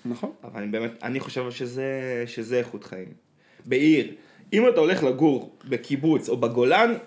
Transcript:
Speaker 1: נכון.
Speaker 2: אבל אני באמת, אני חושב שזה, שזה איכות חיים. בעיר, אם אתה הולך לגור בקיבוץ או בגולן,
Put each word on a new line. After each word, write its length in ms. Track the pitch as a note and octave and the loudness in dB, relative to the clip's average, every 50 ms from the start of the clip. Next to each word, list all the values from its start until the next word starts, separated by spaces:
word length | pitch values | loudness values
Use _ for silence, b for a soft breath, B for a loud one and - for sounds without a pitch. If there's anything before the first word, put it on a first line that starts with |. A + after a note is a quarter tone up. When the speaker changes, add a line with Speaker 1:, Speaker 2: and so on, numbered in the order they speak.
| - | -10
Speaker 1:
נכון. 260 | A#2+ A#2+ A#2+ - - - - - | -10 -8 -8 -8 -10 -10 -14 -18
Speaker 2:
אבל 180 | A#2 A#2+ G#2+ G#2 | -16 -12 -10 -8
אני 80 | G#2 | -6
באמת, 200 | G#2+ A2 A#2 A#2 A2+ - - | -4 -4 -4 -6 -8 -8 -8
אני 180 | A#2+ B2+ C3+ | -6 -6 -6
חושב 300 | B2+ C3+ B2+ C3 B2+ B2 | -6 -6 -6 -6 -6 -6
שזה, 340 | A#2+ - C3 B2 B2 C3 C3+ C3+ C3+ C3+ C3 C3 B2 A#2+ A#2+ | -8 -8 -10 -8 -8 -6 -6 -6 -6 -6 -6 -6 -6 -6 -8
שזה 320 | A#2+ - B2 A2+ A2+ B2 B2 | -8 -8 -10 -6 -2 -2 -2
איכות 260 | A#2+ A#2+ - G#2 - | -2 -4 -8 -14 -14
חיים. 240 | - - F#2+ F#2 - - - _ _ _ b b b b b b | -14 -14 -14 -14 -14 -18 -20 _ _ _ b b b b b b
בעיר, 420 | B2 B2+ C3+ C#3+ D#3 D#3 C#3 A2 - G2 B B B B B B - G3+ | -2 0 4 6 6 6 4 2 0 -6 B B B B B B -2 2
אם 160 | G#3 A#3+ B3+ | 4 4 6
אתה 120 | - E3+ | 6 4
הולך 220 | D#3 E3 F#3+ F#3 D3+ | 4 2 2 2 2
לגור 520 | C3 B2+ C3 D#3+ D#3 C3+ A#2+ - - - _ - C3 | 0 2 4 4 2 2 2 -2 -8 -16 _ -8 -6
בקיבוץ 600 | B2+ A2+ - - C#3 C3 C#3+ E3 D#3 C3 - - | -6 -6 -4 -4 -4 0 2 2 2 2 2 -2
או 80 | A#2+ | -2
בגולן, 580 | B2 B2 A#2 A#2 B2 B2 C3 E3 G3+ A#3 A#3 A3+ - - | 0 0 0 2 2 4 4 6 6 4 4 2 -2 -8